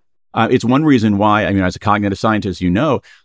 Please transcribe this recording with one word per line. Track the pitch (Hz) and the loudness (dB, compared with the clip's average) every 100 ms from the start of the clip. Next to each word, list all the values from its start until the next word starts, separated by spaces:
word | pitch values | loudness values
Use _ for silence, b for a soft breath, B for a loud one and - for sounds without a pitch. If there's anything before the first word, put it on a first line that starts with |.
| _ _ _ | _ _ _
Uh, | 110 113 | -4 0
it's | 127 | 0
one | 117 131 156 | 2 0 2
reason | 131 107 101 | 2 2 2
why, | 107 107 90 | 2 2 0
I | |
mean, | 98 | 0
as | 92 - | -2 -4
a | |
cognitive | 110 104 101 98 | -2 -2 -2 -2
scientist, | 113 107 95 87 | -2 -2 -4 -4
you | 90 | -2
know | 95 151 120 b b | 0 0 -2 b b